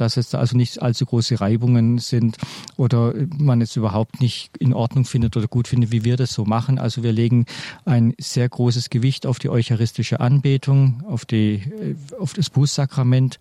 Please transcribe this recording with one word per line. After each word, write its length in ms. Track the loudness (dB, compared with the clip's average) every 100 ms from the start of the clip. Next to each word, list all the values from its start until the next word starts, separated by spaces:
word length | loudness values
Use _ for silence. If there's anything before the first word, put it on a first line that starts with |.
dass 160 | -2 0
es 140 | -2
da 80 | 0
also 180 | 0 2
nicht 240 | 0 -2
allzu 240 | -2 -2
große 360 | 0 0 0 0
Reibungen 580 | 0 2 2 4 4 0
sind 380 | 0 0 0 -2 -12 -14 -10 -2
oder 360 | 2 2 2 0 -4 0
man 240 | 2 2
es 140 | 2
überhaupt 460 | -2 -2 0 -2 -2
nicht 360 | -2 -2 -12 -2
in 140 | 0
Ordnung 320 | 2 0 0
findet 320 | 0 0 0 -2
oder 120 | -2
gut 180 | -2 0
findet, 240 | 0 2
wie 140 | 2
wir 120 | 0 0
das 160 | -2
so 120 | -2
machen. 340 | -2 0 0 0
Also 240 | -2 -2
wir 80 | -2
legen 360 | 2 4 2 2 -4 -16 -8
ein 300 | 0 2 2 0
sehr 320 | -4 -2 -2
großes 420 | 0 0 0 -2
Gewicht 360 | 0 0 -2 -4
auf 140 | -4
die 80 | -2
eucharistische 720 | 0 0 0 0 -2 -4 0
Anbetung, 800 | 2 2 2 0 2 4 4 2
auf 200 | -4 -8
die, 720 | -2 0 2 0 -4 -6 -8 -8 -12 -8
auf 120 | -6
das 160 | -4 -2
Bußsakrament, 920 | 0 0 0 -2 0 2 2 2 -2